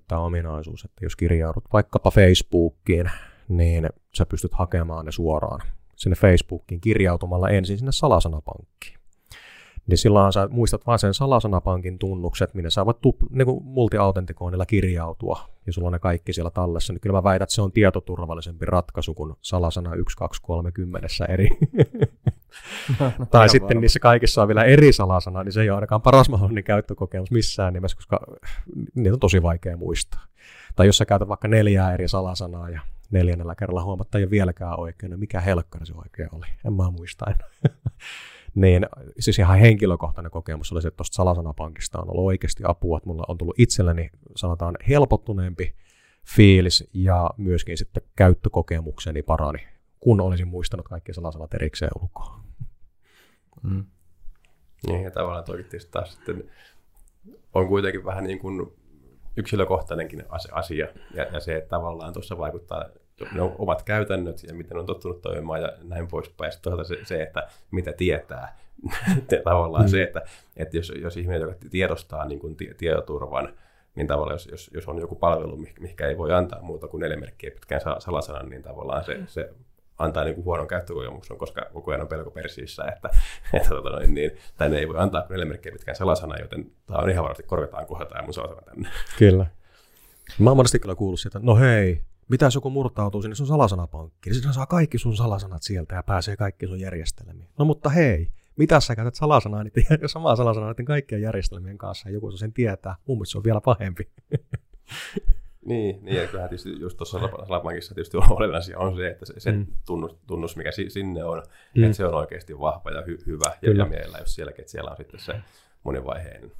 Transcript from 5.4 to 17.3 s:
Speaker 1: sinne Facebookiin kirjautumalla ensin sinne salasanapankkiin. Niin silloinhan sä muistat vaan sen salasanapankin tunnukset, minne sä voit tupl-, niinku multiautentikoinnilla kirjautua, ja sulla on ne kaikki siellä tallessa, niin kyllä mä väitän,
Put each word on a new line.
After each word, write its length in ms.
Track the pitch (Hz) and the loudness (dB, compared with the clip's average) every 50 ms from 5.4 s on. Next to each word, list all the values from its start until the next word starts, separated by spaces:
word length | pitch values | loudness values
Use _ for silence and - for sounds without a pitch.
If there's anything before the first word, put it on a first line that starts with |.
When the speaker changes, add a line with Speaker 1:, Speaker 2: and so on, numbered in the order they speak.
| 76 73 69 - - - - - - - _ | -2 -4 -8 -8 -8 -8 -10 -10 -14 -20 _
Speaker 1:
sinne 200 | - - 98 90 | -4 -2 0 2
Facebookiin 640 | - - 98 90 82 - - 90 82 - - 90 85 | 6 6 8 8 6 4 0 -8 -10 -8 -10 -8 -2
kirjautumalla 680 | - 110 104 98 95 90 87 82 - 87 90 90 92 95 | 0 0 2 4 2 2 0 -2 -4 -4 -2 0 2 2
ensin 280 | 101 98 95 92 101 101 | 2 2 2 0 -4 -4
sinne 140 | 127 135 | -2 -2
salasanapankkiin. 1040 | 127 - - 143 110 85 - 85 80 76 - - - - - _ _ - - - - - _ - _ _ _ - - - - - - - - _ - - - | 0 2 4 4 4 4 2 0 -4 -6 -8 -10 -14 -16 -18 _ _ -20 -20 -20 -20 -20 _ -20 _ _ _ -20 -20 -20 -20 -20 -20 -20 -20 _ -18 -8 0
Niin 120 | - 90 87 | 2 2 4
silloinhan 340 | - 113 101 104 98 98 | 6 6 8 8 6 6
sä 160 | 95 101 98 - | 4 2 0 0
muistat 360 | 117 120 113 101 - 107 - | 0 0 0 2 0 -2 0
vaan 120 | - 120 113 | 0 0 2
sen 160 | - 98 98 | 2 2 0
salasanapankin 840 | - 135 139 135 113 107 107 98 90 - 98 92 90 90 92 92 90 | 2 2 2 2 2 2 2 0 0 0 0 -2 -2 -4 -6 -8 -6
tunnukset, 560 | - 95 95 90 87 85 - - 95 - - | -4 -4 -4 -4 -4 -4 -2 -2 -2 -2 -2
minne 160 | 92 82 82 | -6 -4 -2
sä 160 | - 104 95 | -2 0 0
voit 100 | 107 117 - | 0 0 2
tupl-, 260 | - 131 - - - - | 2 2 4 4 0 0
niinku 300 | - 131 131 127 131 139 | 2 0 2 2 0 -4
multiautentikoinnilla 1080 | 143 131 131 131 120 104 - 104 101 98 95 95 92 87 90 - 90 87 90 92 92 | -6 -4 0 0 2 2 2 2 2 2 2 0 -4 -6 -8 -8 -6 -6 -4 -4 -2
kirjautua, 800 | - 113 98 92 92 87 85 82 82 82 - - 90 85 - - - - - - | 0 2 2 2 2 0 -2 -4 -6 -8 -8 -6 -6 -6 -6 -8 -16 -18 -14 -8
ja 60 | 95 | -8
sulla 160 | 85 90 87 87 | -6 -4 -2 -2
on 40 | |
ne 60 | 90 87 | -2 -2
kaikki 340 | - 92 85 85 - - | 0 0 -2 -2 -4 -6
siellä 180 | 87 87 85 85 | -6 -6 -6 -4
tallessa, 420 | - 90 90 87 85 85 - - | -2 -2 -2 -2 0 -2 -2 -2
niin 80 | 87 87 | -4 -4
kyllä 120 | - 101 | -2 0
mä 100 | 98 95 90 | 2 2 4
väitän, 200 | 98 | 4